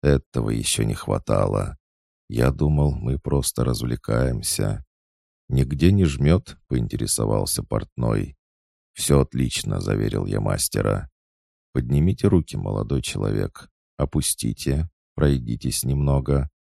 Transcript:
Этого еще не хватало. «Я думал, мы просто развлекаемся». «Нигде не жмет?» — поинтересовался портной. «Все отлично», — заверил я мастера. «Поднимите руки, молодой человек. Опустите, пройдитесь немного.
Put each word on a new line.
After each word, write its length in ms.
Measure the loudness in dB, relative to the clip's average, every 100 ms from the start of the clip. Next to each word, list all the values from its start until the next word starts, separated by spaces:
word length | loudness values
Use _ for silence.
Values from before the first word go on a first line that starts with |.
Этого 480 | 4 2 0 -4 -2
еще 320 | -2 -2 -2
не 100 | -2
хватало. 840 | -2 -2 -4 0 0 2 0 -4 -8 _ _ _ _ _
«Я 220 | 0 2
думал, 420 | 2 2 4 2
мы 260 | 0 -4 -4
просто 460 | -2 -2 -2 -2
развлекаемся». 1200 | -2 0 -4 -6 -2 0 0 -2 -4 -4 -2 -4 -10 _ _ _ _ _ _
«Нигде 440 | 0 0 4 4
не 120 | 6
жмет?» — 540 | 2 2 4 4 0 -20 _
поинтересовался 960 | -2 -2 -4 -4 -2 0 0 0 -4
портной. 720 | -2 -4 -4 -4 -2 0 -4 -10 _ _ _ _ _
«Все 280 | -8 2 4
отлично», — 600 | 4 0 -2 -2 -4 -4
заверил 460 | -2 0 0 -2 -2
я 140 | -2
мастера. 680 | -2 -2 -2 0 0 0 -4 _ _ _ _ _ _
«Поднимите 560 | -4 2 4 4 4 4
руки, 300 | 4 2 -6
молодой 420 | -4 -4 -2 -2
человек. 680 | -4 -4 -2 -2 -4 -8 -20 _ _ -4
Опустите, 960 | -2 0 -2 -4 -4 -4 -2 -2 -2 _ _
пройдитесь 680 | 0 2 2 -2 -4 -4 -4
немного. 680 | -2 0 2 0 2 0 0 _